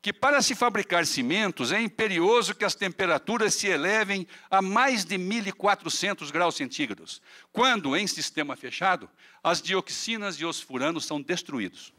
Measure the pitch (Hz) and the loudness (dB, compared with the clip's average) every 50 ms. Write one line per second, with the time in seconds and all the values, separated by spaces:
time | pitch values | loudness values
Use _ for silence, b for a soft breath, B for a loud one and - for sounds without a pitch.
0 | - 208 202 - - 269 294 277 240 - 262 - 247 240 202 214 190 - 180 175 | -4 -6 -4 2 2 4 4 4 4 2 2 2 2 2 2 0 -2 2 2 2
1 | 165 147 - 135 123 120 160 208 220 190 160 - 127 120 165 208 233 220 - - | 2 2 0 -2 0 0 2 2 0 0 0 -2 -2 0 0 0 0 -2 -2 -2
2 | 220 214 190 165 165 196 226 240 220 170 - - 214 196 - - 202 190 170 - | -2 0 2 2 4 6 6 4 4 0 -2 -2 -2 -2 0 -2 -4 -6 -2 -2
3 | 196 175 160 147 - - 220 233 220 202 - - - 202 185 147 147 185 208 220 | 0 2 2 0 0 -2 0 2 2 2 0 0 0 0 0 2 2 2 2 2
4 | 214 196 196 196 175 B B B B B - 190 190 190 196 220 254 277 262 220 | 2 0 -2 -4 -6 B B B B B 2 2 2 2 2 4 4 4 2 0
5 | 185 165 196 190 180 185 214 233 220 196 - _ - 202 202 - - 160 - - | -2 -4 -4 -4 -4 -2 -4 -4 -4 -6 -8 _ 0 0 0 0 0 -6 -4 -2
6 | - 196 196 - - 143 143 156 175 170 - - 143 127 - - 147 120 101 - | -2 -2 -4 -4 -8 -6 0 2 2 2 0 -2 -6 -8 -4 -4 -4 -4 -6 -12
7 | 82 - - - B B B B B B _ 208 240 262 247 214 160 139 131 175 | -12 -16 -16 -16 B B B B B B _ 2 2 4 4 2 0 0 0 0
8 | 208 180 - - 151 - - - 151 143 135 - - 123 - - 180 190 180 - | 0 -2 -4 -4 -6 -6 -4 -4 -4 -4 -6 -10 -10 -12 -8 -2 2 2 2 0
9 | - - _ B B B B B B 165 175 165 147 156 190 185 180 - - - | -2 -12 _ B B B B B B 0 0 0 0 -2 -2 -2 -2 -4 -8 -8
10 | - - 226 220 208 202 170 143 156 170 156 - - - 131 127 131 151 165 156 | -6 -6 -6 -4 -6 -6 -6 -6 -6 -6 -6 -6 -10 -8 -4 -2 -2 0 -2 -2
11 | 127 - 156 147 - - 180 175 - - 143 127 104 92 - - - - _ | -4 -4 -6 -6 -4 -4 -4 -4 -4 -6 -6 -6 -6 -6 -8 -12 -20 -20 _